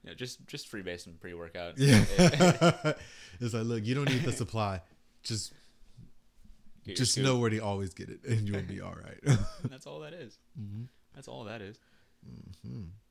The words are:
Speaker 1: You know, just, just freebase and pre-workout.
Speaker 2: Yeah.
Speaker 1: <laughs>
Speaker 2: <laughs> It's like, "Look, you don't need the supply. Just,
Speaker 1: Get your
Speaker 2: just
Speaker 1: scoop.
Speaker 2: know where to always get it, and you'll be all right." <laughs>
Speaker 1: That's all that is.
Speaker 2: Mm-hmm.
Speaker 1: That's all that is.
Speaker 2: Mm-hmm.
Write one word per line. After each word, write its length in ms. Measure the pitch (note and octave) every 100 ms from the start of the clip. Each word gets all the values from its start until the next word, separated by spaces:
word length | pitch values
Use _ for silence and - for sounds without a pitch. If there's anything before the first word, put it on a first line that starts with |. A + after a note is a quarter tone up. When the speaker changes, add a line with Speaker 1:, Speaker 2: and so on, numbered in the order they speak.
Speaker 1:
You 80 | -
know, 40 | E2
just, 300 | B2 - -
just 240 | C#3+ -
freebase 340 | A2+ F2+ F2 -
and 120 | E2
pre-workout. 580 | F2+ E2+ E2+ F2+ F2 E2+
Speaker 2:
Yeah. 260 | C#3 A2+ - -
Speaker 1:
<laughs> 760 | F3 C#3+ F3+ - E3 - G3+ G3
Speaker 2:
<laughs> 440 | - - - -
It's 120 | A#2+
like, 120 | A2+ A#2
"Look, 180 | A#2
you 100 | G#2+ C3+
don't 120 | C#3
need 160 | B2+
the 80 | C3
supply. 500 | - G#2+ A2 G#2 F#2 - - _ _
Just, 300 | - A2 - - - _ - - - - _ _ - - - - -
Speaker 1:
Get 60 |
your 40 | F#2
Speaker 2:
just 160 | B2
Speaker 1:
scoop. 120 | C3 C3+
Speaker 2:
know 120 | B2+
where 100 | A#2
to 100 | G#2+
always 340 | G#2+ G2 F#2+ -
get 120 | F#2+
it, 140 | G2
and 240 | - A2 G2+
you'll 140 | G2+
be 180 | F2+ F#2+
all 140 | F#2 F2
right." 420 | G#2 - - A#2+ F#2+
<laughs> 100 | - B2
Speaker 1:
That's 160 | C3 -
all 140 | D3+
that 120 | D3+
is. 240 | F3 B2 - _ D#3
Speaker 2:
Mm-hmm. 260 | G#2 G#2 B2 _ _
Speaker 1:
That's 140 | C#3+ C3
all 160 | B2+ G#2+
that 140 | A2+
is. 160 | G2 A#2+ _ _ _ _ - A#2+ - F#2 A#2
Speaker 2:
Mm-hmm. 180 | B2 E2+ G2+ _